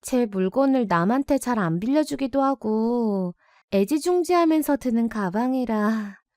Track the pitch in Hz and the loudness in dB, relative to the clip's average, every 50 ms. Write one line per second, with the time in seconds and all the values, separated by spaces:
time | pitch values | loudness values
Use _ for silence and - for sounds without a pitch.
0 | - - - 247 240 220 196 190 185 190 - 254 269 277 262 262 240 196 185 170 | -8 -2 0 0 0 0 -2 -2 -2 0 0 0 2 2 2 2 2 0 0 2
1 | 170 196 233 277 277 - 285 269 - 247 247 220 190 165 160 170 196 233 277 302 | 2 2 2 0 0 0 0 0 0 -2 -2 0 0 0 0 -2 -2 0 2 0
2 | 311 294 285 262 269 262 220 277 269 269 277 - - 220 214 220 220 233 240 240 | 0 0 -2 -4 -4 -2 0 0 0 0 0 -2 -2 -2 0 0 0 0 0 0
3 | 233 220 202 196 185 180 180 - _ _ _ _ _ _ - 196 202 196 294 311 | 0 0 0 -2 -2 -4 -6 -10 _ _ _ _ _ _ 0 0 0 2 0 -2
4 | 285 349 359 359 349 - 359 349 339 320 311 311 294 - 285 269 - 254 226 233 | 0 0 0 0 2 2 2 4 4 4 4 2 2 2 0 0 0 0 0 0
5 | 233 233 226 220 202 185 175 214 240 254 262 262 254 226 226 214 208 214 220 220 | 0 0 -2 -2 -4 -2 -2 -2 0 0 0 -2 -2 -2 -2 0 0 0 0 -2
6 | 208 202 196 - _ _ _ | -4 -8 -12 -16 _ _ _